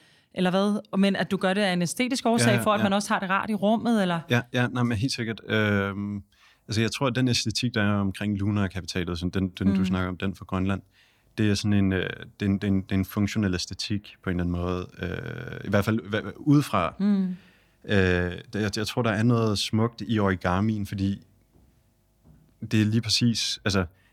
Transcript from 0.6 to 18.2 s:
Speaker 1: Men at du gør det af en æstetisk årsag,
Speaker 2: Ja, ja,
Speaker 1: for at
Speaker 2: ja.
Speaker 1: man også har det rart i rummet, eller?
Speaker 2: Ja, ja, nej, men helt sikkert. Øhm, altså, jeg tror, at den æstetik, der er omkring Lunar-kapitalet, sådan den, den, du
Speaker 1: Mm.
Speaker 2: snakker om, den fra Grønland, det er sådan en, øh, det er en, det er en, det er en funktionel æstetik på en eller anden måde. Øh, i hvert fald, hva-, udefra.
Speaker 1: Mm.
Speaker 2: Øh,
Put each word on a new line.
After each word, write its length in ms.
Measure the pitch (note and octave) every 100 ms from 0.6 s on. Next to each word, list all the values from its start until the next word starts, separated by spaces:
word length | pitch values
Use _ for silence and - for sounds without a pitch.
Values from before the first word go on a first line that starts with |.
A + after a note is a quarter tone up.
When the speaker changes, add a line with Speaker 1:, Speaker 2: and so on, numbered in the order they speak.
| G3+ G#3 - G3
Speaker 1:
Men 180 | G3 F#3+
at 140 | F#3
du 60 | F#3+
gør 180 | F#3+
det 60 | F#3+
af 120 | G3+
en 100 | F3+
æstetisk 440 | F3 - B3+ B3+ A#3+
årsag, 240 | A#3 A3
Speaker 2:
Ja, 60 | G3+
ja, 60 |
Speaker 1:
for 100 | G#3+
at 60 | G#3
Speaker 2:
ja. 40 |
Speaker 1:
man 80 | G3+
også 200 | G3 G3+
har 60 | G#3
det 100 | F#3
rart 200 | F#3+ -
i 40 |
rummet, 480 | G#3 G3+ A3 A#3 A3+
eller? 180 | F#3 E3+ -
Speaker 2:
Ja, 100 | A#2+ -
ja, 140 | B2+ B2
nej, 160 | B2
men 140 | A#2+ A2
helt 140 | C3
sikkert. 280 | - A2+ G#2+ -
Øhm, 720 | A2 G#2 G2+ G2 G2 G2+ G2+ - _ _ _ -
altså, 120 | A2
jeg 100 | A2+
tror, 140 | - C3+
at 100 | A#2+
den 120 | B2+
æstetik, 460 | A#2 - G2+ B2
der 80 | A2
er 100 | G#2
omkring 440 | G#2 G2 F#2 G#2 G2+
Lunar-kapitalet, 800 | G2+ G#2 F#2+ F#2 E2+ F#2+ F2 F2
sådan 120 | F2+
den, 180 | G2 F#2
den, 260 | - G2
du 40 | G2
Speaker 1:
Mm. 60 | F#2
Speaker 2:
snakker 220 | F#2 F#2
om, 80 | F2+
den 180 | G2
fra 100 | F#2+
Grønland, 380 | - F#2+ F#2+ F#2+ - _ _ _ _ -
det 120 | G#2+
er 40 |
sådan 180 | G2 G#2+
en, 200 | G2+ F#2+
øh, 180 | F#2 F#2+ - - -
det 60 | G#2
er 40 |
en, 40 | G2
det 60 |
er 40 | G#2
en, 120 | G2
det 100 | F#2+
er 40 | G2
en 80 |
funktionel 500 | F#2 - G2+ A2 G2+
æstetik 600 | F2+ - - - G2+ - -
på 80 | -
en 100 | F2
eller 40 | F2
anden 80 | F2
måde. 240 | F2 F2+ - -
Øh, 600 | F2 F2 E2 E2 E2+ -
i 40 | -
hvert 140 | G2+
fald, 160 | A2 A2
hva-, 320 | F#2+ G#2+ G2+ -
udefra. 580 | D3+ D3 C#3 G2 E2 -
Speaker 1:
Mm. 380 | G3+ G3 F#3 F3+ - _ _ _
Speaker 2:
Øh, 120 | - G2+ F#2 F2+